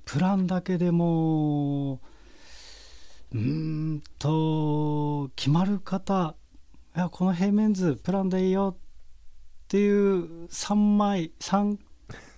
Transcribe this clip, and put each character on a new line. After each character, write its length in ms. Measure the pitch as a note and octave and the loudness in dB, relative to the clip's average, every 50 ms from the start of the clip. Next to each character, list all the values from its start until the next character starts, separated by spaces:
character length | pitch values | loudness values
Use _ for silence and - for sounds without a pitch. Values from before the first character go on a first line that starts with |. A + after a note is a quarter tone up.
| - | -6
プ 140 | - - C#3 | -6 -2 0
ラ 160 | F3+ F#3 G3+ | 2 2 2
ン 100 | F#3+ F#3 | 2 2
だ 160 | F3 F#3 F3+ | 0 0 -2
け 160 | F3+ - F#3 E3+ | -2 -2 0 0
で 140 | F3 F3 | 2 2
も、 1120 | E3+ E3+ E3+ E3+ E3 E3 D#3+ D#3+ D#3+ D#3 D3+ D3+ D3 D3 C#3+ C#3+ C#3+ C#3+ C#3 C#3 C3+ C3 - - - - - - - - - - - - - - - - - - - - - - - - - - - | 4 4 4 4 4 2 2 2 2 2 2 2 2 0 0 0 0 -2 -2 -4 -4 -6 -10 -16 -20 -20 -20 -20 -20 -20 -20 -18 -18 -18 -18 -18 -20 -20 -20 -18 -16 -16 -16 -14 -14 -14 -12 -10 -6
う 20 | |
ー 40 | A2+ | -4
ん 640 | G#2+ C3 D3+ D#3+ D#3+ D#3+ D#3 D#3 D#3 D#3+ D#3 D3 - - - - | -2 -2 -2 -2 -4 -4 -4 -4 -4 -4 -4 -6 -8 -12 -10 -4
と、 1120 | - D3 D#3 D#3 D#3 D#3 D#3 D#3 D3+ D3+ D3 D3+ D3+ D3+ D3 D3 D3 D3 D3 D3 C#3+ C3 - | -2 0 2 2 2 0 0 0 0 0 0 0 0 0 0 0 0 0 -2 -2 -4 -6 -6
決 140 | - - C#3 | -4 0 2
ま 160 | D3 E3 F#3 | 4 4 4
る 140 | F#3+ G#3 F#3+ | 2 0 -2
方、 560 | - - F#3 F#3 F#3 - G3 F#3+ F3+ D#3 D3 - - - - - - - - - - - - | -2 -4 -4 -4 -2 0 0 0 0 -2 -4 -10 -18 -20 -20 -20 -20 -20 -20 -20 -20 -8 -4
「い 40 | E3 | -4
や、 100 | F3+ E3+ | -4 -4
こ 160 | - - F3+ | -2 0 0
の 80 | F#3 F#3 | 2 2
平 180 | E3+ F#3+ G3+ | 2 2 2
面 220 | G3+ G#3 G#3+ G#3+ G#3 | 4 4 4 4 2
図、 220 | F#3 F#3 E3+ C3+ A2+ - | 2 2 0 0 0 -2
プ 80 | - | -2
ラ 100 | F#3 G3 | 0 0
ン 80 | F#3+ F#3 | 0 0
で 160 | F3+ F#3 F#3 | 0 2 2
い 40 | F#3 | 2
い 20 | |
よ」 260 | F#3 F#3+ G3 G3 F#3 - | 2 2 0 0 -2 -6
っ 880 | - - - - - - - - - - - - - - - - - - | -10 -14 -14 -16 -16 -16 -18 -16 -16 -16 -16 -16 -16 -16 -16 -16 -6 -2
て 100 | - G3 | 2 4
い 400 | G#3 G3+ G3+ G3+ G3+ G3 G3 F#3 | 4 4 4 4 4 4 4 2
う 280 | E3+ D#3 E3 E3 E3+ F3 | 0 -4 -8 -12 -12 -10
三 480 | - - - - G3+ G#3 G#3 G#3 G#3 G#3 | -8 -6 -2 0 2 4 6 6 6 6
枚、 340 | G#3 G3+ G3+ F#3 E3 D#3+ - - | 4 4 2 0 -2 -4 -6 -10
三、 400 | - - F#3+ G3+ G#3 G#3 G#3 G3+ - - - - - - - - - - - | -4 -2 0 2 2 0 -2 -4 -8 -14 -20 -20 -18 -18 -18 -18 -18 -20 -20